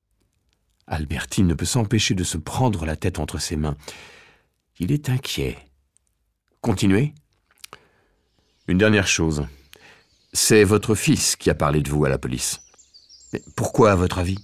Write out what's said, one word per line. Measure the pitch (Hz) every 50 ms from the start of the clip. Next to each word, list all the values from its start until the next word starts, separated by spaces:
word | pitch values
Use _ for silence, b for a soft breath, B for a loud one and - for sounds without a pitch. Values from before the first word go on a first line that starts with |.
| _ _ _ _ _ _ _ _ _ _ _ _ _ _ _ _ _ -
Alberti | - 78 78 71 78 - - - - - 98
ne | 87 80
peut | 71 -
s'empêcher | - - 127 110 104 117 110 - - 107
de | 92 87
se | - - 85
prendre | - - - - 135 123 95 82 80
la | 80 80
tête | - - 90 - -
entre | 76 - - 73
ses | - - 85
mains. | 76 78 76 71 B B B B B B B B B B B B B B B B B _ _ _ -
Il | 85 92
est | 143 147 147 131
inquiet. | 127 127 - - - - 69 65 - - - _ _ _ _ _ _ _ _ _ _ _ _ _ _ _ _ _ _ _
Continuez. | - 123 104 98 110 98 95 104 139 151 - - _ _ _ _ _ _ _ _ - - b b b b b b b b b b b b _ _ _ _ _ _ _
Une | - 87 92
dernière | 107 107 107 104 92
chose. | - - - 82 80 78 73 71 73 b b b b b b b b b b b b _ _ _ _ -
C'est | - - - 113 107 104
votre | 92 107 104 - - 107
fils | - - 160 127 92 - - -
qui | - - -
a | 78
parlé | - 80 73 73 76 71
de | 69
vous | 71 73 73
à | 67
la | 67 62
police. | - 60 64 64 - - - - _ _ _ _ _ _ _ _ _ _ - - - - -
Mais | - - - -
pourquoi, | - 110 - - - 117 107
à | 101
votre | 87 90 85 - 90
avis ? | 87 90 95 101